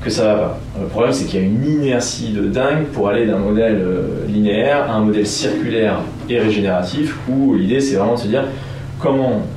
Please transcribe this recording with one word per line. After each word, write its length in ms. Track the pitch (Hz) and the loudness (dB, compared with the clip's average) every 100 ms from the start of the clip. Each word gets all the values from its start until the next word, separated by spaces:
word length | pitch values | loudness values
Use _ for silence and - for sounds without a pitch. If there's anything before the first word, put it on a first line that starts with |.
que 60 | - | -4
ça 160 | 107 107 | 0 2
va 100 | 104 | 2
pas. 240 | 87 - - 101 | 0 -4 -8 -8
Le 80 | 95 | -6
problème, 260 | 104 123 | 0 0
c'est 120 | 135 - | 0 -2
qu'il 140 | 95 | 0
y 40 | |
a 20 | 95 | 0
une 180 | 113 147 | 2 2
inertie 640 | 151 139 123 120 - 117 | 0 2 0 -2 -6 -4
de 180 | 104 101 | -2 0
dingue 380 | 113 135 151 135 | 0 2 0 -2
pour 160 | - 101 | 0 0
aller 160 | 107 110 | 2 2
d'un 140 | 98 | 2
modèle, 400 | 101 107 113 104 | 2 2 2 2
euh, 440 | 90 90 - - - | 0 0 -2 -4 -2
linéaire 600 | 104 104 104 139 143 143 | 2 2 2 2 2 0
à 60 | 110 | 0
un 60 | |
modèle 240 | 107 104 98 | 2 2 0
circulaire 720 | - 131 120 120 113 107 92 - - - | -2 -2 -2 0 0 0 0 -4 -8 -2
et 100 | 120 | 0
régénératif, 760 | 110 104 98 92 92 143 151 - - | 2 2 2 0 -2 -2 -4 -4 -2
où 280 | 131 139 - | 0 2 2
l'idée, 240 | 143 131 | 2 2
c'est 160 | 135 95 | 2 0
vraiment 200 | 107 117 | 0 0
de 40 | |
se 80 | 104 | 0
dire 160 | 127 131 - - - - - | -2 -2 -6 -10 -10 -10 -4
comment 420 | - 135 131 107 - | 0 2 2 0 -4